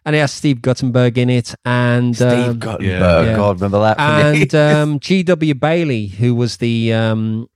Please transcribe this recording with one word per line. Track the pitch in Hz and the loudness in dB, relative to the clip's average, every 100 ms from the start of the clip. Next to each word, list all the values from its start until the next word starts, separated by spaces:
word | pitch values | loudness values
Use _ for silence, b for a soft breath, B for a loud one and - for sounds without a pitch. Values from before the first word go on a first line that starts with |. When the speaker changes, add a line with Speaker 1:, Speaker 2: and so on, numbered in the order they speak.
Speaker 1:
and | 156 151 | -4 0
it | |
has | 143 | 0
Steve | - 151 127 | -2 -2 -2
Guttenberg | 123 127 131 123 123 120 | -2 -2 0 2 2 2
in | 123 | 0
it. | 123 120 - | 0 -2 -8
And, | 123 123 123 120 123 120 | -4 0 0 0 0 0
Speaker 2:
Steve | 123 | 0
Speaker 1:
um, | 123 123 117 | 2 0 -4
Speaker 2:
Guttenberg, | 113 107 95 | -6 -4 -4
Speaker 3:
Yeah. | 90 90 85 | 0 2 4
Speaker 1:
Yeah. | 80 110 | 2 2
Speaker 2:
God, | 104 90 | 0 0
remember | 98 101 | 0 2
that | 107 110 | 2 2
from | 147 | 0
the | 151 147 | 2 2
Speaker 1:
And, | 147 | 2
Speaker 2:
eighties? | 147 156 | 2 2
Speaker 1:
um, | 147 151 151 143 | 2 2 0 -2
G | - 190 | 0 0
W | 175 175 156 | 0 0 0
Bailey, | 135 151 170 160 120 104 | -2 0 0 0 -2 -4
who | 92 123 | -2 0
was | 120 120 - | 0 -2 -2
the, | 120 117 113 | -2 0 0
um, | 113 113 110 110 110 117 | 0 0 -2 -2 -6 -8